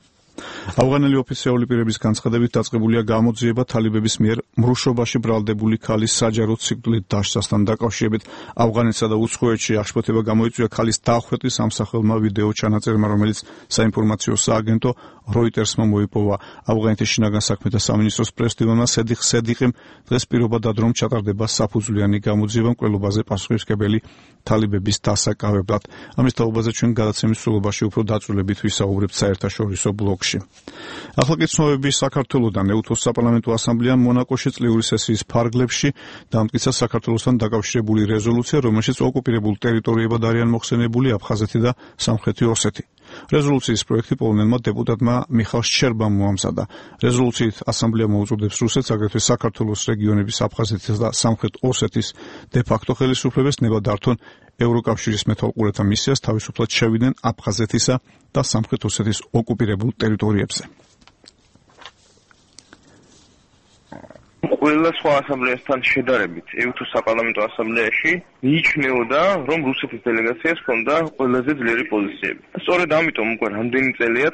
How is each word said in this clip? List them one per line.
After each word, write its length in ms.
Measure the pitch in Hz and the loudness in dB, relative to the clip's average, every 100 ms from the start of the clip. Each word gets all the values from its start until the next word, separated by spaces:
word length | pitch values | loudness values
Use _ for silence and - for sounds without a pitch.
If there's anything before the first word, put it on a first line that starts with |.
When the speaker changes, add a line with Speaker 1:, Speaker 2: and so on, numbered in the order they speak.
| _ _ _ - - - 95 | _ _ _ -20 -16 -14 -4
Speaker 1:
ავღანელი 500 | 92 127 143 143 135 | 2 4 4 4 2
ოფიციალური 480 | 127 127 131 123 120 | 0 -4 0 0 2
პირების 320 | 120 113 107 | 0 0 0
განცხადებით, 520 | 110 107 127 117 120 | 0 0 0 2 2
დაწყებულია 500 | 117 107 117 110 117 | 2 0 0 2 2
გამოძიება 600 | 110 110 117 117 120 117 | 2 2 2 2 0 0
თალიბების 500 | 127 120 110 107 110 - | 0 0 0 0 0 0
მიერ 200 | 107 117 - | 0 0 -2
მრუშობაში 680 | - 120 123 139 120 117 120 | 0 2 2 2 0 0 0
ბრალდებული 580 | 113 110 107 104 110 110 | 0 0 0 0 0 0
ქალის 340 | - 110 110 | 0 0 0
საჯარო 400 | - 117 110 107 | 0 0 2 0
სიკვდილით 500 | 113 - 117 117 113 - | -2 -4 -4 -2 -2 -2
დასჯასთან 520 | 104 101 110 98 107 101 | -2 0 -2 -2 0 2
დაკავშირებით. 560 | 110 117 - 113 107 - - - | 0 -2 -2 -2 -2 -6 -16 -8
ავღანეთსა 540 | - 117 110 117 110 110 | 0 2 2 0 0 0
და 80 | 110 | 0
უცხოეთში 540 | 113 - 120 113 - | 0 0 0 0 0
აღშფოთება 460 | 107 104 120 110 113 | -2 0 -2 0 0
გამოიწვია 460 | 110 110 113 - 110 | 2 2 2 0 -2
ქალის 280 | - 113 107 | 0 -2 0
დახვრეტის 560 | - 117 - 123 131 - | 2 0 0 -4 -2 -2
ამსახველმა 580 | 113 - 107 113 107 113 | -2 -2 -2 0 2 2
ვიდეო 320 | 107 101 104 | 0 0 0
ჩანაწერმა, 540 | 107 107 107 113 110 107 | 0 0 0 2 2 2
რომელიც 300 | 104 104 104 - - | 2 2 0 -8 -20
საინფორმაციო 680 | - - 110 107 107 107 - 107 | -6 0 2 2 0 0 -2 0
სააგენტო 540 | - 110 110 113 127 120 - - | 2 0 2 2 0 -4 -10 -16
როიტერსმა 600 | - 120 117 117 107 - | -4 0 2 0 -2 0
მოიპოვა. 520 | 110 101 104 107 104 98 - - | 2 2 0 0 0 -2 -6 -10
ავღანეთის 460 | - 113 110 107 110 | -2 2 2 2 0
შინაგან 340 | - 107 104 | 0 0 0
საქმეთა 380 | - 110 104 113 | -2 -2 -2 -2
სამინისტროს 480 | - 110 107 - 113 | 0 2 2 0 -2
პრესდივანმა 540 | - 117 - 113 113 120 | -2 -2 0 2 2 2
სედიხ 340 | - 113 117 | 0 0 -2
სედიყიმ 520 | - 120 117 120 127 - - - | 0 0 0 0 0 0 -8 -20
დღეს 200 | - 123 | -4 -2
პირობა 340 | - 127 117 113 | 0 0 2 0
დადო, 220 | 110 107 | 0 0
რომ 100 | 113 | 0
ჩატარდება 500 | 120 113 117 101 101 107 | 0 0 -2 -2 -2 -2
საფუძვლიანი 720 | - 110 120 101 104 104 101 | 0 0 0 -2 0 2 0
გამოძიება 500 | 104 104 104 113 113 | 0 0 0 2 2
მკვლელობაზე 480 | 120 110 104 101 104 | 0 0 0 0 -2
პასუხისმგებელი 760 | - 98 - 113 - 104 104 107 - - - _ - | -2 -4 -2 -4 -2 -2 0 0 -4 -14 -20 _ 0
თალიბების 500 | 110 107 98 101 101 | 2 2 0 -2 -2
დასაკავებლად. 840 | - 101 - 104 104 104 95 104 - - - | 0 0 0 -2 0 0 0 -2 -4 -16 -10
ამის 220 | - 127 | 0 0
თაობაზე 360 | - 113 113 113 | 2 0 0 -2
ჩვენ 180 | 107 117 | 0 0
გადაცემის 460 | 113 107 101 110 110 | 2 0 0 0 0
სრულობაში 440 | - 107 101 - | 0 0 0 -2
უფრო 160 | 107 113 | -2 0
დაწვრილებით 560 | 107 107 - 101 95 101 | -2 -2 -2 -2 -2 -2
ვისაუბრებთ 540 | 107 - 98 98 101 | -2 -2 0 0 -2
საერთაშორისო 760 | - 101 95 98 - 107 92 - | 0 0 0 -2 -4 -4 -2 -4
ბლოგში. 360 | 101 101 95 - 98 - - - - - - - | -2 -2 -2 -4 -6 -8 -16 -20 -18 -16 -16 -6
ახლა 220 | - 131 160 | 0 2 2
კი 100 | 160 | 0
ცნობები 420 | - 151 139 139 | 2 2 2 0
საქართველოდან. 760 | - 135 147 127 139 113 113 98 | 0 -2 -2 -2 0 0 0 0
ეუთოს 320 | 107 - 120 | 0 0 -2
საპარლამენტო 500 | 123 120 120 117 113 | 0 0 2 2 2
ასამბლეამ 500 | 113 - 117 120 127 | 0 0 0 2 4
მონაკოში 460 | 123 123 123 131 139 | 4 2 0 -2 -2
წლიური 320 | - 120 113 | 0 2 2
სესიის 400 | 110 110 - 107 | 2 0 0 -2
ფარგლებში 640 | - 117 120 120 123 - 143 - - - - | 0 0 2 2 0 0 -2 -2 -10 -20 -4
დამტკიცა 440 | 113 110 120 135 | 0 0 0 -2
საქართველოსთან 600 | 123 120 117 - 113 - 123 | 0 -2 -2 -2 -2 2 2
დაკავშირებული 640 | 107 110 - 123 107 107 | 2 -2 -2 -2 0 2
რეზოლუცია, 540 | 104 110 110 120 120 151 | 2 2 2 0 2 0
რომელშიც 380 | 123 107 113 127 | 2 2 0 0
ოკუპირებულ 560 | 127 131 123 113 104 101 | 0 0 0 0 0 -2
ტერიტორიებად 640 | 123 113 110 113 113 117 | 0 0 2 0 2 0
არიან 260 | 113 117 117 | 2 2 2
მოხსენიებული 600 | 113 - 120 120 120 135 | 0 0 0 0 0 0
აფხაზეთი 480 | 107 - 107 107 117 | 0 -2 -2 0 0
და 120 | 120 123 - | 0 -2 -8
სამხრეთი 500 | - - 113 - 104 | -6 -2 0 -2 0
ოსეთი. 380 | 117 113 107 - - _ - - - | 0 2 -2 -4 -10 _ -20 -20 -2
რეზოლუციის 560 | 151 143 139 - 110 | 0 2 0 0 -2
პროექტი 300 | - 113 - 139 | 0 -2 0 -2
პოლონელმა 420 | 113 107 107 123 | 2 2 2 2
დეპუტატმა 560 | 117 113 117 113 117 123 - | 0 -2 -2 0 2 0 0
მიხალ 360 | 120 107 120 | 0 0 -2
შჩერბამ 480 | 113 - 135 110 107 | -2 0 0 2 2
მოამზადა. 520 | 101 101 98 98 92 101 - - - | 2 2 0 -2 -4 -6 -10 -20 -2
რეზოლუციით 600 | 123 123 127 - 117 - | 0 2 2 2 -2 -2
ასამბლეა 460 | - - 117 113 110 | -4 -2 0 2 2
მოუწოდებს 480 | 104 101 107 104 - | 2 0 -2 -2 0
რუსეთს, 340 | 120 139 - | 0 0 0
აგრეთვე 280 | 110 104 113 | 0 0 0
საქართველოს 600 | - 123 117 - 110 104 | 0 0 0 -2 -4 -2
რეგიონების 540 | - 110 104 104 101 - | -2 0 2 2 0 -2
აფხაზეთის 580 | 110 - 107 101 - 107 | -2 -2 -4 -4 -2 -2
და 100 | 113 | 0
სამხრეთ 440 | - 117 113 107 - | 0 0 0 -2 -2
ოსეთის 500 | 127 123 - 117 - - - - - | -2 0 -2 -2 -4 -8 -18 -20 -4
დე-ფაქტო 440 | 127 - 113 - | -2 0 0 0
ხელისუფლებას 640 | 127 131 127 127 135 135 139 | 0 0 0 0 0 0 2
ნება 200 | 117 107 | 0 0
დართონ 360 | 101 104 - 117 - - - - | 0 0 0 -2 -4 -20 -20 -2
ევროკავშირის 640 | 120 117 113 107 - 107 | 2 2 0 -2 -2 -2
მეთვალყურეთა 580 | - 107 113 117 107 101 | -2 -2 -2 0 0 2
მისიას, 360 | 104 104 - 131 | 2 2 0 0
თავისუფლად 500 | - 107 - - 113 | 0 -4 -4 -4 -2
შევიდნენ 440 | - 117 113 127 - | 0 2 2 0 0
აფხაზეთისა 720 | 120 - - 104 110 117 - 127 - _ _ | -4 -4 -4 -2 -2 0 0 0 -4 _ _
და 80 | 143 | -4
სამხრეთ 400 | 139 - 110 123 | -2 -2 -2 -4
ოსეთის 360 | 107 - 107 101 - | -2 -2 -2 -2 -2
ოკუპირებულ 640 | 120 113 107 107 98 113 | -2 -2 0 0 0 -2
ტერიტორიებზე. 720 | - 110 104 107 101 104 - - - _ _ - _ - _ _ _ _ _ - - _ _ _ _ _ - - - _ - _ - _ _ _ _ _ _ _ - - - - _ - - | -2 -2 0 2 0 0 -6 -12 -18 _ _ -20 _ -20 _ _ _ _ _ -20 -20 _ _ _ _ _ -20 -20 -20 _ -20 _ -20 _ _ _ _ _ _ _ -20 -20 -20 -20 _ -4 0
Speaker 2:
ყველა 340 | 147 151 165 | 2 2 2
სხვა 220 | 160 156 | 0 0
ასამბლეასთან 640 | 143 139 135 127 127 - 127 | 0 0 -2 -2 -2 -2 -2
შედარებით, 640 | 120 135 127 123 92 85 - | 0 0 0 0 0 -6 -10
ეუთოს 340 | - 120 - 113 | -4 -4 -4 -6
საპარლამენტო 500 | 120 110 113 117 104 | -2 0 0 -2 -2
ასამბლეაში 720 | 107 - 110 117 110 - 156 175 - _ | -4 -2 -2 0 0 0 0 -2 -6 _
მიიჩნეოდა, 840 | 131 160 156 151 131 123 113 139 185 190 | 0 2 2 0 0 0 0 2 2 0
რომ 200 | 135 160 | -2 -2
რუსეთის 400 | 131 135 135 117 | -2 -4 -6 -6
დელეგაციას 560 | 123 113 113 123 160 170 | -2 0 0 -2 -2 -4
ჰქონდა 340 | - 113 117 156 160 | -2 -2 0 0 -2
ყველაზე 440 | - 131 127 123 | -2 0 0 0
ძლიერი 300 | 147 117 117 107 | -2 -2 -2 -2
პოზიციები. 560 | 104 98 - 92 - - | -2 -2 -4 -8 -8 -12
სწორედ 360 | - - 180 170 | -8 -2 0 2
ამიტომ 380 | 156 160 - 110 | 0 0 -2 -4
უკვე 180 | 113 110 | -2 -4
რამდენი 420 | 101 120 127 131 | -2 -2 0 -2
წელია 360 | - 117 117 151 | 0 0 2 0